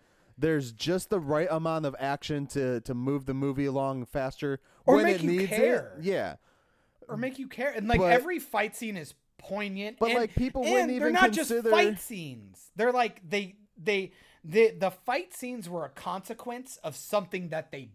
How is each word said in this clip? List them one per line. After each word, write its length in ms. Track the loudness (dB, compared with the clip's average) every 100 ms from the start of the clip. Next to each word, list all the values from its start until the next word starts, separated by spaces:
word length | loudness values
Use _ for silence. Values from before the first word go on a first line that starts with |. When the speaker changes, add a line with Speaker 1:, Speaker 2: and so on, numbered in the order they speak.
| _ _ _ -2
Speaker 1:
there's 340 | 2 2 0
just 360 | -6 -2 -2 0
the 100 | -2
right 300 | 0 0 0
amount 360 | 0 -2 -2 -4
of 100 | -4
action 480 | -4 -4 -4 -4 -4
to, 320 | -2 0 -2
to 100 | -4
move 320 | -4 -2 -2
the 80 | -2
movie 320 | -4 -2 -2
along 400 | -2 0 -2 -4
faster 560 | -6 -4 -6 -4 -6 -6 _ _
Speaker 2:
Or 120 | 6 6
Speaker 1:
when 80 |
Speaker 2:
make 100 | 6 2
Speaker 1:
it 60 |
Speaker 2:
you 80 | 2
Speaker 1:
needs 160 | 2 2
Speaker 2:
care. 460 | 4 4 4 -2 -6
Speaker 1:
it. 80 |
Yeah. 320 | -2 0 -2 -6 _ _ _ _ _ _ -10
Speaker 2:
Or 80 | -6
make 220 | -6 -6
you 100 | -12
care. 220 | -6 -4
And, 140 | -2 0
like, 120 | 4
Speaker 1:
But 120 | 6
Speaker 2:
every 260 | 6 4 -4
fight 380 | -4 -2 -2 -4
scene 220 | -8 -8
is 160 | -12 -16 _ _
poignant. 580 | -10 -6 -6 -6 -8 -2
Speaker 1:
But, 120 | 2
Speaker 2:
And, 80 | 2
Speaker 1:
like, 160 | 0
people 280 | 0 -2 0
Speaker 2:
and 80 | 2
Speaker 1:
wouldn't 160 | 4 4
Speaker 2:
they're 60 | 2 4
Speaker 1:
even 40 |
Speaker 2:
not 180 | 6 6
Speaker 1:
consider 300 | 4 0 0
Speaker 2:
just 120 | 4
fight 240 | 6 4 2
scenes. 680 | -8 -10 -10 -12 -16 -20 -12 -2
They're 160 | 0
like, 300 | 2 0 -2 -4
they, 300 | -4 -4 -10 _ -8
they, 300 | -2 0 -2 -10 -20 _
the, 280 | -2 4 4
the 180 | 4 -4
fight 420 | -2 -4 -4 -4
scenes 380 | -10 -10 -10 -8
were 160 | -8 -8
a 20 |
consequence 880 | -10 -8 -8 -8 -12 -10 -12 -12 -12
of 120 | -10 -10
something 520 | -2 -2 0 -6 -6
that 240 | -8 -8
they 160 | -12 -16